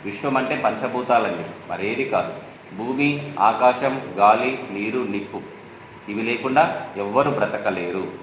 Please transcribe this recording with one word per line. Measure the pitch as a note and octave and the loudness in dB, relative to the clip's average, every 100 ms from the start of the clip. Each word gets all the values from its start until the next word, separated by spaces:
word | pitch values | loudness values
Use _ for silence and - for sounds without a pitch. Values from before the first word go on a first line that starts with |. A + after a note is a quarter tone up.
విశ్వం | G2+ F#2+ C#3+ C3 | -10 -6 -2 0
అంటే | B2+ D3 | 0 0
పంచభూతాలండి, | A2+ G#2 B2 B2 B2 A#2+ G2+ E2+ E2 - - | 0 0 -4 -4 2 2 2 -4 -8 -12 -10
మరేది | F2 G2+ A#2+ | -6 -4 -2
కాదు. | C3+ G2 E2 - - - - | 0 0 -2 -8 -14 -20 -16
భూమి, | F#2+ A#2+ C3+ D3 C#3+ C#3+ - | -8 -4 0 0 0 -6 2
ఆకాశం, | G#2 A2 D#3+ - C#3 C3+ - F#2+ | 2 6 4 4 0 -2 -6 4
గాలి, | G2+ A2+ B2 C3 - | 6 6 2 -2 -6
నీరు, | G2 G#2+ B2+ | -4 -2 -2
నిప్పు, | A#2+ G2+ - A2 - - - - - - - | -2 -4 -6 -10 -12 -16 -18 -20 -20 -18 -8
ఇవి | G#2 | -4
లేకుండా | A2+ A#2+ C3 C3 E3 - - G2 | -2 -2 2 4 4 0 -8 -6
ఎవ్వరు | G2+ A#2 C#3+ | 0 2 2
బ్రతకలేరు. | C#3+ G#2 - G#2+ F2+ F2 F#2 F2+ E2+ | 2 0 0 -2 -2 -4 -4 -6 -10